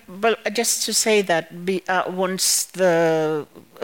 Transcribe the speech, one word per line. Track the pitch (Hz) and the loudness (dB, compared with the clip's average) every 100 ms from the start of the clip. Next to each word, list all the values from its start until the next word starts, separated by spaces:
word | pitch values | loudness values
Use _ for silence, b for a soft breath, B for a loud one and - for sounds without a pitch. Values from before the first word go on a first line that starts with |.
| - | -14
but | 185 226 208 214 | -2 0 0 -2
just | 208 226 - - | -2 -2 -2 -2
to | |
say | 214 226 214 | 0 2 2
that | 185 165 165 170 175 | 4 0 -2 -6 -4
be-, | 190 - | -4 -2
uh, | 185 - | -2 -2
once | 185 185 190 - - - | -2 -2 -2 0 0 -2
the | 175 185 165 165 160 156 156 - - - - | 0 2 4 4 2 0 -2 -6 -14 -20 -10